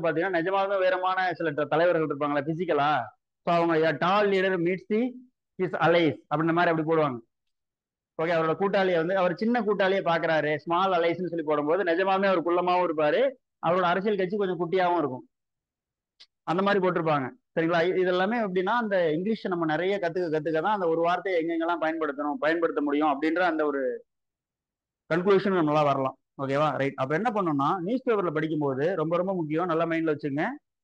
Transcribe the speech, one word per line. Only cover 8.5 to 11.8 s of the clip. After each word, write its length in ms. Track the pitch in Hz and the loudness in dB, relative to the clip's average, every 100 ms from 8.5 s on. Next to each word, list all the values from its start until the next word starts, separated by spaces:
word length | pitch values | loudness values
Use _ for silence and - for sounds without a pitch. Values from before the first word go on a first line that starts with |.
| 160 | 0
கூட்டாளியை 380 | 196 202 190 175 | 0 2 2 2
வந்து, 140 | 160 190 | 0 0
அவர் 120 | 180 165 | 0 0
சின்ன 160 | 220 240 | 0 0
கூட்டாளியை 380 | 208 202 190 196 170 | 0 0 2 2 0
பாக்குறாரு, 400 | 165 165 160 147 151 | 0 2 0 0 -2
small 300 | 170 170 190 180 | -2 0 2 2
அலைஸ்ன்னு 320 | 170 170 180 | 0 0 -4
சொல்லி 140 | 170 151 | -4 -2
போடும்போது 320 | 151 147 175 | 0 2 0